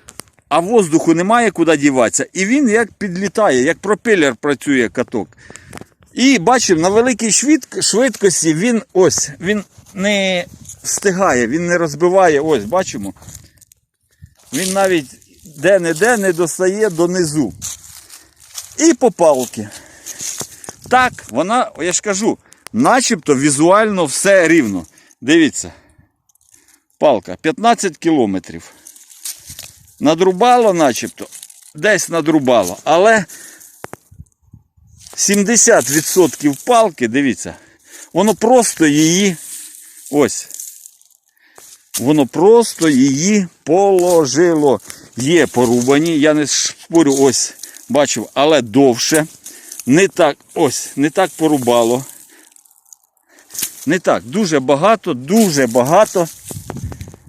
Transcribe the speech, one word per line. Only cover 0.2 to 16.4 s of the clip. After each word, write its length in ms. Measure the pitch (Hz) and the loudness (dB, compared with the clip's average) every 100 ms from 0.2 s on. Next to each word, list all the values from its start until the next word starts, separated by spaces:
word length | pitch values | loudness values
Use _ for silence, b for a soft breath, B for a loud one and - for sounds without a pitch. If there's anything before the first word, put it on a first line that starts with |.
| B _ _ | B _ _
а 100 | 151 | -2
воздуху 540 | 180 240 170 160 165 | 2 0 2 0 2
немає 380 | 160 190 240 226 | 0 2 2 0
куди 260 | 165 160 156 | 0 0 2
діватися. 480 | 143 131 110 - - | 2 2 0 0 -6
І 120 | 165 196 | -6 -2
він 240 | 277 254 | 0 2
як 240 | 214 233 | 0 -2
підлітає, 720 | _ 202 175 196 - 202 127 | _ -8 -6 -6 0 0 2
як 160 | 139 165 | 0 -2
пропелер 560 | 196 208 240 196 143 113 | -4 -4 0 0 0 -2
працює 540 | 147 135 151 131 110 | -4 -4 -2 -2 -2
каток. 380 | - 117 113 - _ B B B B B _ _ | -4 -6 -6 -8 _ B B B B B _ _
І 260 | - 262 254 | 0 2 2
бачимо, 420 | 170 254 - 160 | 2 0 2 0
на 80 | 180 | 2
великій 400 | 208 247 233 226 | 2 0 0 -2
швидк-, 520 | - 254 302 - 190 | -2 0 0 -2 -6
швидкості 720 | - 196 262 - 202 - 165 | -2 0 0 0 -2 0 -2
він 280 | 156 233 226 - | 0 0 -2 -4
ось, 360 | 180 175 - - 143 | 0 2 0 -8 -8
він... 240 | 175 214 - _ _ | -6 -6 -6 _ _
Не 520 | 190 202 202 190 180 - - - - | -6 -4 -2 -2 -4 -8 -16 -20 -14
встигає, 640 | - - 196 180 185 127 113 | -10 -4 -2 0 0 2 0
він 180 | 156 175 | -2 -2
не 120 | 175 | -2
розбиває, 600 | 165 147 175 190 180 143 | -2 -2 0 4 4 2
ось, 240 | 160 135 | 0 -2
бачимо. 500 | 104 180 190 120 98 - B B B B _ _ _ _ _ _ - _ _ | -2 -4 -4 -8 -12 -14 B B B B _ _ _ _ _ _ -20 _ _
Він 200 | 135 190 | -6 -4
навіть 320 | 190 190 170 127 - _ _ - 143 | 0 0 0 -4 -18 _ _ -20 -2
де-не-де 600 | 160 196 170 160 220 233 | 2 2 2 0 0 2
не 160 | 190 | 0
достає 560 | 170 | -2